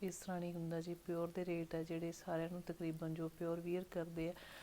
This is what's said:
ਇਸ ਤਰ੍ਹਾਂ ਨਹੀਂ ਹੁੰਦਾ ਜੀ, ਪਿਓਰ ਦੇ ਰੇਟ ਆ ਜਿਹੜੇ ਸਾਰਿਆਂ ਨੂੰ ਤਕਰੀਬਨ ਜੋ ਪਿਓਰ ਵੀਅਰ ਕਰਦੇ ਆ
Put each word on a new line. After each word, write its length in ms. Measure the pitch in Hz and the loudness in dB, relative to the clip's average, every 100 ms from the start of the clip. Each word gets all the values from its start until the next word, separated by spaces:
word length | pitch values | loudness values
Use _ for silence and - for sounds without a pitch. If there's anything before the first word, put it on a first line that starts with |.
ਇਸ 140 | 190 175 | -2 -2
ਤਰ੍ਹਾਂ 240 | - 180 | -2 0
ਨਹੀਂ 120 | 175 | 0
ਹੁੰਦਾ 260 | 175 165 165 | 0 0 0
ਜੀ, 140 | 170 | 0
ਪਿਓਰ 340 | 170 - 170 170 | -2 0 2 2
ਦੇ 160 | 175 | 2
ਰੇਟ 300 | 175 170 165 | 2 2 2
ਆ 80 | 165 | 0
ਜਿਹੜੇ 300 | 160 165 165 | 0 0 0
ਸਾਰਿਆਂ 380 | 165 - 165 165 | -2 0 2 2
ਨੂੰ 120 | 180 | -2
ਤਕਰੀਬਨ 520 | 175 165 165 160 165 | -4 -2 -2 0 0
ਜੋ 140 | 160 160 | 0 -2
ਪਿਓਰ 320 | 160 170 170 | 0 0 2
ਵੀਅਰ 240 | 175 180 | 2 0
ਕਰਦੇ 440 | 185 180 170 165 165 | 2 -2 0 0 0
ਆ 40 | 175 - - | -2 -10 -12